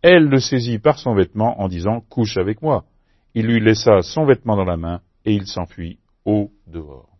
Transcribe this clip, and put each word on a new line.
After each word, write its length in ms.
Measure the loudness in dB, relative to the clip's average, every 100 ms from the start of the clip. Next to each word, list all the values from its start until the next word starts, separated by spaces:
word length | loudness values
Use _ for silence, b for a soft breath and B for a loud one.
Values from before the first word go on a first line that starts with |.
elle 240 | 6 6 4
le 160 | 2
saisit 380 | 0 -4 -4 -2
par 200 | -2 -2
son 160 | -2 0
vêtement 460 | 0 0 -4 -2
en 80 | -6
disant, « 320 | -4 -4 -6 _
Couche 260 | -4 -4 -2
avec 260 | -4 -4
moi. » 220 | -2 -4 -4 _ _ _ _ -6
Il 100 | 0
lui 160 | 2
laissa 400 | 2 2 4 4
son 240 | 2 -2 2
vêtement 320 | 2 2 -2
dans 80 | -2
la 100 | -4
main 240 | -6 -10 _ _
et 100 | -4
il 140 | -4 -4
s'enfuit 500 | -12 -12 -12 -14 -14 _ _ -4
au 260 | -4 -4 _ _
dehors. 400 | -16 -16 -20 _